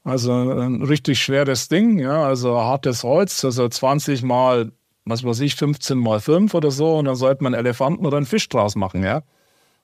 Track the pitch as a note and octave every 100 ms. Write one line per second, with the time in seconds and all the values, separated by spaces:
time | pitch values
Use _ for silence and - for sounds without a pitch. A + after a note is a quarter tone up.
0 | - C3 A#2+ B2 B2+ C3+ B2 A#2+ C3+ D3+
1 | - C3+ - C#3 C#3 B2+ - D#3+ A#3 G#3
2 | C3 D#3 C#3+ C3 B2 A#2+ A#2 C#3 C#3+ A#2
3 | A#2+ D3+ G3 - C#3 A#2 A#2+ - C3 D3
4 | D3+ C3+ B2+ B2 B2+ B2 A#2 - _ _
5 | - A#2 B2 A#2 C#3+ - D3 D3 - C3
6 | A#2 G#2+ A#2+ E3 G#3 E3+ D3+ C3 D#3+ D#3
7 | C#3+ B2+ C3 C3+ C3+ A#2 A#2+ A#2 C3+ F3+
8 | D#3+ C#3+ C#3+ A3 - B2+ G#2 G#2 F#2+ F#2
9 | F#2+ C3+ - _ _ _ _ _